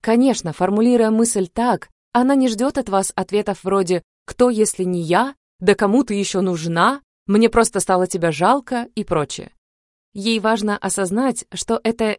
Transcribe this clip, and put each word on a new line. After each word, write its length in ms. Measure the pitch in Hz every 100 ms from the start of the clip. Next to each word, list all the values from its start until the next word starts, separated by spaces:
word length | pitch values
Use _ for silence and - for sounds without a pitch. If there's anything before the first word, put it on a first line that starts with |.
Конечно, 520 | - 233 269 226 170
формулируя 580 | 151 185 202 233 247 220
мысль 380 | 220 233 208 185
так, 420 | - 240 190 - _ _
она 220 | 240 254
не 140 | 277 262
ждёт 300 | 214 262 -
от 100 | 254
вас 240 | 214 202
ответов 500 | - 190 208 208 190
вроде 380 | 185 196 180 180 - _
«Кто, 260 | - - 247
если 340 | 220 214 -
не 160 | 185 180
я?», 340 | 165 175 262 277 _ _
«Да 140 | 180
кому 300 | 202 202 226
ты 100 | -
ещё 260 | 202 196 190
нужна?», 640 | 185 175 165 165 196 277 _ _ -
«Мне 240 | 202 226
просто 300 | 226 226 196
стало 260 | - 185 180
тебя 260 | 185 165
жалко» 560 | 147 180 277 - 247 240
и 100 | -
прочее. 480 | 202 160 143 - - _ _ _ _ _ _
Ей 280 | 202 202 226
важно 360 | 220 220 208 202
осознать, 680 | 185 190 190 202 262 247 -
что 280 | - - 226
это 320 | 226 226 220